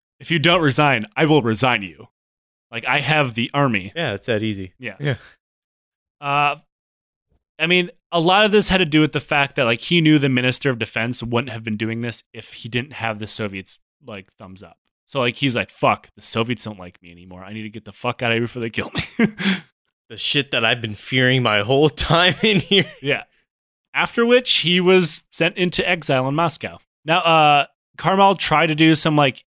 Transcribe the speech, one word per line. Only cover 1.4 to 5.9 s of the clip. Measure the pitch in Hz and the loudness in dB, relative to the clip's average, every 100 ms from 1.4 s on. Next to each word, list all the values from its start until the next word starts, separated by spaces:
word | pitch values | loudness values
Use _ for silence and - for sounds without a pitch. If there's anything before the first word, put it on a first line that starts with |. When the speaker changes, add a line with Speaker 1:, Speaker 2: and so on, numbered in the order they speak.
Speaker 1:
resign | 117 107 131 117 | 2 0 0 0
you. | 95 80 113 _ _ _ _ _ _ | -4 -14 -20 _ _ _ _ _ _
Like, | 117 120 | -8 -2
I | 143 | -2
have | 131 156 131 | 0 0 0
the | 113 113 | -2 -2
army. | 143 139 104 95 165 | 0 0 0 -4 -6
Speaker 2:
Yeah, | 156 | -6
it's | 101 - | -6 -4
that | 107 | -2
easy. | 110 101 92 _ | -2 -6 -10 _
Speaker 1:
Yeah. | 123 95 | -16 -8
Speaker 2:
Yeah. | 143 120 - _ _ _ _ _ _ | -6 -6 -10 _ _ _ _ _ _